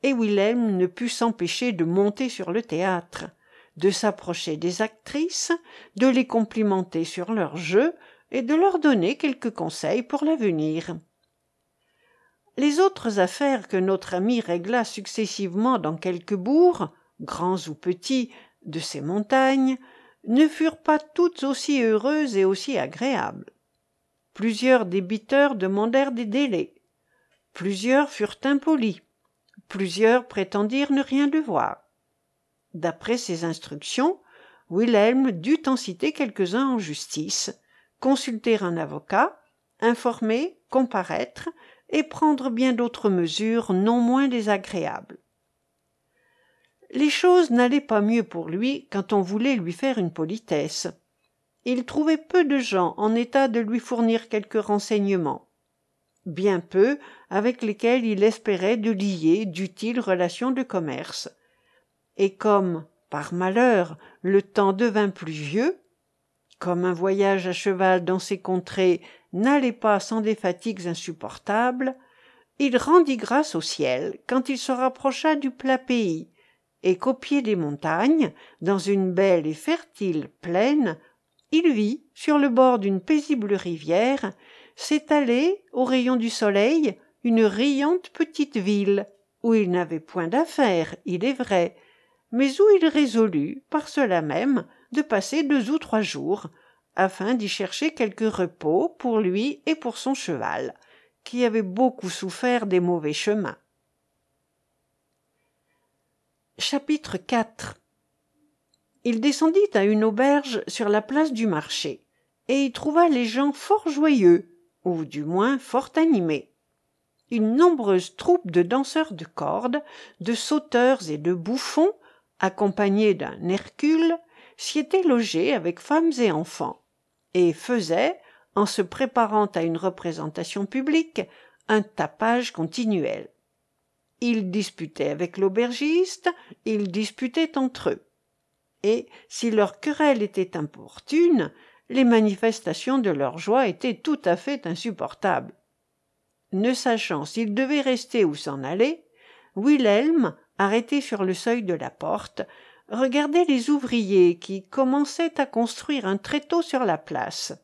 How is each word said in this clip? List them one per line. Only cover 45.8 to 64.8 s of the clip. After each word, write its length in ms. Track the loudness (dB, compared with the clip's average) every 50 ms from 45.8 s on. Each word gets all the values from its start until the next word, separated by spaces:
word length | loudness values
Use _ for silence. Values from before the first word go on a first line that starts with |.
| _ _ _ _ _ _ _ _ _ _ _ _ _ _ _ _ _ _ _ _ _ _
Les 200 | -2 0 2 2
choses 400 | 2 4 6 6 8 6 6 6
n'allaient 320 | 4 4 4 4 2 0
pas 180 | 0 2 0 2
mieux 220 | 2 4 2 2
pour 260 | 0 -2 -6 -10 -6 -6
lui 400 | -4 -2 -2 -2 -2 -4 -8 _
quand 220 | -6 -6 -2 0
on 80 | 0 0
voulait 360 | 0 0 -2 0 0 0 0
lui 160 | 0 -2 -6
faire 260 | -6 -2 -2 -2 0 0
une 140 | -2 -2
politesse. 760 | -2 -4 -6 -4 -6 -10 _ -2 -2 -2 -2 -4 -6 -8 -8 -8 -10 _ _ _ _ _ _ _ _ _ _ _ _ _ _
Il 200 | -4 -2 -2 -4
trouvait 340 | -4 -4 0 2 2 0 0
peu 260 | -2 _ 2 2 4
de 140 | 4 2 0
gens 360 | 0 0 0 0 0 0 0
en 180 | 0 0 2 2
état 340 | 0 0 0 2 2 2 2
de 120 | 2 -2
lui 180 | -2 0 -2 -4
fournir 500 | -4 -4 -2 0 2 2 2 0 -2 _
quelques 340 | -6 -6 -6 _ -4 -4
renseignements. 840 | 0 0 -2 -2 0 -2 0 0 2 0 0 0 0 -2 -4 -6 _ _ _ _ _ _ _ _ _ _ _ _ _ _ _ _ _
Bien 360 | -12 -6 0 2 2 2 0
peu 380 | -4 _ 4 4 4 4 4 -2 -8 -20 -20 -20 -14 _
avec 320 | -4 0 0 0 -2 0
lesquels 420 | -4 -4 -4 0 2 2 2 2 2
il 180 | 0 2 4
espérait 540 | 4 2 2 0 _ -2 0 0 2 0 0
de 140 | 0 0 -2
lier 540 | -2 0 -2 -2 -2 0 2 2 2 2 0
d'utiles 560 | -6 -6 -6 -8 -8 _ -6 -6 -4 -4 -2
relations 500 | 0 0 0 0 0 -2 -2 -4 -4 -2
de 120 | -2 -2
commerce. 680 | -4 -4 -4 -4 -4 -4 -6 -8 -10 -10 -12 -12 -12 -14 _ _ _ _ _ _ _ _ _ _ _ _ _ _ _ _ _
Et 200 | -2 -2 -2 -2
comme, 500 | _ 0 2 2 4 2 0 -4 -6 -8 _ _ _ _ _
par 220 | -10 -8 -8 -6 -4
malheur, 640 | -2 -2 0 2 2 4 4 4 2 0 -2 -8 -18 -20 -20 _ _
le 220 | -2 2 2 2
temps 300 | 2 _ _ 2 2 2
devint 360 | 2 2